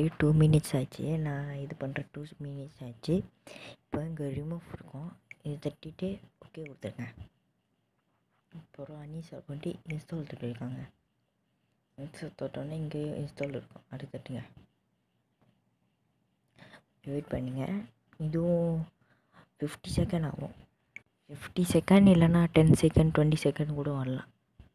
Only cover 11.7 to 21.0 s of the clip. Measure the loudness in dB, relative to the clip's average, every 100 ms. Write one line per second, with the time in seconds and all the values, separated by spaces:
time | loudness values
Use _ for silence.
11.7 | _ _ -16 -16 -12 -14 -8 -8 -8 -8
12.7 | -8 -6 -6 -6 -6 -8 -8 -8 -8 -12
13.7 | -20 _ -14 -12 -14 -10 -10 -12 -18 -20
14.7 | _ _ _ _ _ _ _ _ _ _
15.7 | _ _ _ _ _ _ _ _ _ -20
16.7 | -20 _ _ -8 -8 -4 -6 -4 -4 -4
17.7 | -6 -8 _ _ -8 -4 0 2 2 2
18.7 | 0 -4 _ _ _ _ -20 _ _ -6
19.7 | -6 -4 0 0 0 -2 -6 -10 -12 -20
20.7 | _ _ -20